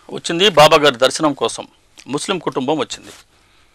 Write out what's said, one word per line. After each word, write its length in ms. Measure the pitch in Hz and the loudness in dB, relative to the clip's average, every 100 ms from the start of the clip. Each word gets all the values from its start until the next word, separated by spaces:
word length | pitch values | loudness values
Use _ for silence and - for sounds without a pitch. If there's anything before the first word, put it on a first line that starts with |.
| - | -18
వచ్చింది 360 | - - 170 202 | -12 -8 -2 2
బాబా 280 | 151 151 156 | 4 6 6
గారి 200 | 147 123 | 2 2
దర్శనం 360 | 127 - 156 | 0 0 -4
కోసం. 360 | - 113 - - _ _ _ - | -2 -6 -6 -14 _ _ _ -10
ముస్లిం 320 | 147 - 185 | -8 -6 -6
కుటుంబం 400 | 156 143 131 156 | -6 -6 -4 -4
వచ్చింది. 320 | 117 - - - _ _ _ _ _ | -6 -10 -18 -20 _ _ _ _ _